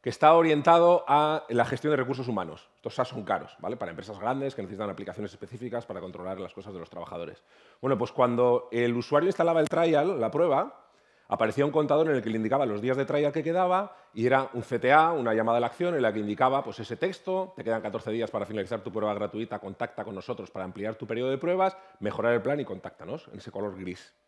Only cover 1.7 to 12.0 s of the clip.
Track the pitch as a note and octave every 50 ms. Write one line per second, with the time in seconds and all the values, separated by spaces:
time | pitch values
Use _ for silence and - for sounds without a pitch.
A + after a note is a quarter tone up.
1.7 | - - - D3+ D3+ C3+ B2+ B2+ C3+ B2 C3 B2 A#2 G2 F2+ D#2+ D#2 - - _
2.7 | _ _ _ G2+ - - B2+ - - B2+ G2+ F2+ G#2 F2 - - - - - F2+
3.7 | A#2+ A#2 G#2 F2 E2 D#2 F#2 G#2 G#2 F2+ G#2 A2+ C3 C#3 C#3 C#3 C3 - G2+ F2+
4.7 | G#2 F#2+ G#2+ G2+ F#2+ - G#2 F#2+ - - G#2+ G2 - - - G2 A#2+ - A#2+ B2
5.7 | G#2 A#2+ A2+ - G2+ F#2 F2 F#2 F2+ F2 F2+ F#2 F#2+ F#2 G2 F2 - - F#2+ G2+
6.7 | G2 F2+ E2 - - E2+ E2 - - E2+ E2+ D2+ - - _ _ _ _ _ -
7.7 | _ _ - C3 C#3 G#2 A#2+ - - - B2+ A#2+ A#2+ A#2 B2 B2 A#2+ B2 - -
8.7 | - A#2 A#2+ A#2+ A#2+ A#2+ A#2+ - D3 D3 D#3+ F#3+ G3 - E3+ E3+ E3 E3 D#3 D3+
9.7 | - D#3 E3+ E3+ D#3+ D3 D3 F#3 G3 C#3+ A2+ A2 A2+ C#3+ E3+ F3 C#3 C#3 F#3+ C#4+
10.7 | - - _ _ _ _ _ _ _ _ _ _ G2+ F#2+ A2+ A2 G#2+ C#3 C#3+ D3
11.7 | C#3+ D#3 D3+ C3+ C#3+ D3+